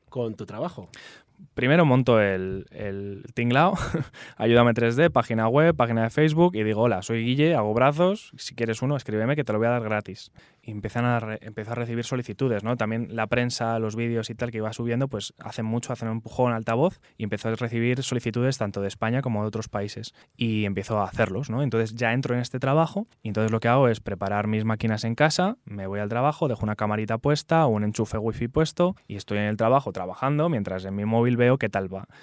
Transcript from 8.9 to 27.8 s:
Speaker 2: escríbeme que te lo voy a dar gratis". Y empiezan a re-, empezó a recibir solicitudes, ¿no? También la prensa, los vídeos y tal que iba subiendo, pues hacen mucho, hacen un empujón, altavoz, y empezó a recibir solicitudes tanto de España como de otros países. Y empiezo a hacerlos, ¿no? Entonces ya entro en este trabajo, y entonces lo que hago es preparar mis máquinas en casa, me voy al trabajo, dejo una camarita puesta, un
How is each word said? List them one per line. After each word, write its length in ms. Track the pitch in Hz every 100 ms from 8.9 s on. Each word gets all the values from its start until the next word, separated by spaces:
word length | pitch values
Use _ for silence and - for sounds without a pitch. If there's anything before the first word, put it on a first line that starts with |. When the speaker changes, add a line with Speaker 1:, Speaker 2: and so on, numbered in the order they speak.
| 139
Speaker 2:
escríbeme 400 | - 107 113 151
que 80 |
te 80 | 123
lo 40 | 107
voy 80 | 117
a 20 |
dar 120 | 120
gratis". 500 | 110 107 104 95 - - - _
Y 80 | -
empiezan 360 | 104 104 120 120
a 120 | 117
re-, 200 | 110 107
empezó 320 | 110 107 110
a 20 | 117
recibir 280 | 117 117
solicitudes, 580 | 117 127 120 101 135 107
¿no? 140 | 107 123
También 320 | 110 113 117 113
la 100 | 110
prensa, 520 | 123 123 - 113 113
los 180 | 110 110
vídeos 320 | 117 117 110
y 60 |
tal 160 | 117 120
que 80 | 113
iba 120 | 107
subiendo, 340 | - 120 117 135
pues 240 | 107 - _
hacen 260 | - -
mucho, 300 | 110 113 -
hacen 140 | 117 113
un 80 | 113
empujón, 340 | 113 - 123
altavoz, 480 | 113 110 117 170 - _ -
y 80 |
empezó 240 | 107 107 113
a 60 |
recibir 480 | 113 120 117 117 127
solicitudes 560 | 135 123 113 117 127 135
tanto 240 | 104 101
de 60 | 98
España 340 | - 113 123
como 180 | 131 107
de 80 | 107
otros 200 | 107 -
países. 440 | 107 104 - 107 _ _ -
Y 300 | 117 107 101
empiezo 340 | 98 - 107
a 40 |
hacerlos, 440 | 95 - 104 98 139
¿no? 140 | 117
Entonces 320 | 143 113 110
ya 180 | 113 120
entro 220 | 120 131
en 60 | 123
este 160 | 120 131
trabajo, 460 | 131 151 160 196 226 _
y 60 | 113
entonces 220 | 104 110
lo 100 | 110
que 80 | 117
hago 200 | 127 127
es 120 | 110
preparar 460 | - 98 98 101 107
mis 180 | 110 110
máquinas 380 | 110 113 107
en 100 | 113
casa, 420 | 117 151 - 185 247
me 220 | - 101 95
voy 140 | 101
al 100 | 104
trabajo, 380 | 117 139 147 147
dejo 160 | 110
una 120 | 107 104
camarita 400 | 107 107 110 113
puesta, 500 | 139 147 - 160 147
un 160 | 107